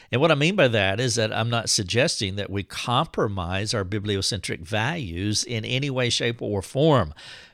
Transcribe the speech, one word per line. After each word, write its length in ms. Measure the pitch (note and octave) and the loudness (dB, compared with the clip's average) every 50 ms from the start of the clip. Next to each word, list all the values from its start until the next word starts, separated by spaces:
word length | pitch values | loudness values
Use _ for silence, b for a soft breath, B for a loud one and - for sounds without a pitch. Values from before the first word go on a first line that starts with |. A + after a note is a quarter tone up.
| B B | B B
And 80 | A2 B2 | 0 2
what 100 | D#3 E3+ | 4 4
I 40 | D#3 | 4
mean 220 | C#3 D3 E3+ G#3 | 4 4 2 4
by 120 | G3 C#3+ B2 | 4 4 4
that 320 | A2+ G#2+ F#2+ F#2+ G2 A2 | 4 4 2 2 2 0
is 140 | C3 B2 G#2+ | 0 0 0
that 180 | A#2+ G#2+ A2 | 0 0 0
I'm 160 | G#2 G#2+ A2+ A#2 | 0 -2 0 0
not 220 | A#2 A#2 A2+ - | 0 0 0 0
suggesting 680 | - - G2+ F2 - A#2 C#3+ E3 - - A2 F#2+ F#2+ | 0 0 0 0 2 2 2 2 0 -2 -4 -4 -2
that 140 | G2+ G2 - | -4 -6 -4
we 140 | F#2+ G2+ G2 | -4 -4 -4
compromise 1080 | - - - - B2+ A#2+ C3 E3 - - - D3 G#2+ G2 F#2+ E2+ F2 F#2 F#2+ G#2+ A2 | -6 -8 -8 -4 0 0 0 0 0 -2 -2 -2 -2 -2 -4 -4 -4 -2 -2 -2 -2
our 100 | B2 G#2+ | -2 -2
bibliocentric 760 | F#2+ F2 G#2+ G#2 G2+ G#2+ G2+ F#2+ F#2 - - F#2 - - A2 - | -2 -2 -4 -2 -2 0 0 0 0 -2 -2 -4 -4 -6 -8 -8
values 840 | F#2 - G#2 G#2+ A2 C#3 E3+ E3+ B2 F2 E2 F2 G2 G#2 G#2+ - | -6 -4 -2 0 0 0 -2 -4 -6 -6 -4 -2 -2 0 0 -2
in 220 | - - A#2+ A2 A2 | -2 -4 -4 -6 -4
any 240 | A2+ B2 C3 C#3+ C#3+ | -2 -2 -2 -2 -2
way, 220 | B2+ B2+ B2 A#2+ | 0 0 0 0
shape, 320 | - - B2+ A#2 A#2 - | 0 0 0 -2 -2 -2
or 180 | B2 A2 G#2 G2 | -4 -4 -2 -4
form. 540 | - - - C3 D#3 E3 D3 A#2+ F2 D2+ - B B B B B B B | -4 -2 0 4 4 6 6 6 4 2 -4 B B B B B B B